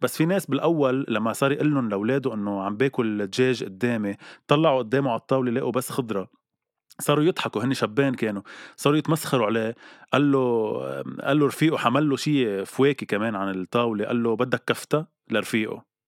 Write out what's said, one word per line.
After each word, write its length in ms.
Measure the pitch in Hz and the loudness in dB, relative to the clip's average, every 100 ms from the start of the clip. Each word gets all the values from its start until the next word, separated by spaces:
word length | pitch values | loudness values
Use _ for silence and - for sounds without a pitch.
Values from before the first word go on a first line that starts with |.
بس 140 | 123 - | -4 0
في 100 | 160 | 0
ناس 200 | 190 - | 0 0
بالأول 600 | 135 156 165 135 131 - | 0 2 2 2 2 0
لما 240 | 107 110 | 0 0
صار 200 | 107 139 | 0 0
يقول 220 | 139 147 | 2 2
لهم 140 | 143 117 | 2 0
لأولاده 460 | 101 110 139 127 | -2 0 0 0
إنه: 280 | 107 101 101 | -4 -4 -4
"عم 140 | 95 104 | -4 0
باكل 500 | 135 123 113 104 101 | 0 0 -2 0 -4
دجاج 380 | - 131 117 | 0 0 0
قدامي"، 520 | 104 95 120 117 101 98 - - - | -4 -2 -2 0 -2 -6 -12 -12 0
طلعوا 320 | 147 160 131 | 2 4 2
قدامه 320 | 113 131 139 | 0 0 0
على 100 | 113 | -2
الطاولة 300 | - 131 127 | 0 0 2
لقوا 220 | 120 123 | 0 0
بس 180 | 117 - | -2 -4
خضرة. 400 | - 117 101 92 _ _ _ _ _ _ - | -4 -4 -4 -6 _ _ _ _ _ _ -10
صاروا 240 | - 147 | 0 2
يضحكوا، 400 | 156 185 - 104 | 2 0 -2 -2
هن 100 | 123 | -2
شابين 400 | 135 110 107 139 | 0 -2 0 0
كانوا، 280 | 127 110 101 - - - - | 0 -2 -4 -8 -18 -20 -2
صاروا 220 | 143 151 | 2 2
يتمسخروا 480 | 147 160 - 131 107 | 2 -2 0 0 2
عليه. 280 | 113 110 113 - - - | 0 -2 -6 -14 -20 -2
قال 200 | 131 143 | 2 4
له، 400 | 135 127 117 110 - 135 - 131 135 | 4 2 2 0 -2 -6 -8 -8 -8
قال 140 | - 147 | 0 2
له 80 | 143 | 2
رفيقه 300 | - 156 131 | 2 0 2
حمل 300 | 123 135 151 | 2 2 2
له 80 | 135 | 0
شي 480 | - 143 117 98 | 0 2 2 0
فواكه 420 | 95 - 135 143 - | -4 2 2 2 -2
كمان 280 | 101 113 104 | -2 -2 -2
عن 140 | 98 | -4
الطاولة، 520 | 95 92 120 120 107 104 | -4 -2 0 0 -2 -2
قال 160 | 120 | 0
له: 140 | 117 110 | 0 0
"بدك 260 | 123 120 - | 0 -2 -2
كفتة؟" 400 | 117 - 147 160 _ - | -4 0 -2 -2 _ -4
لرفيقه. 540 | 107 104 113 107 113 - _ | -2 0 -2 -2 -6 -14 _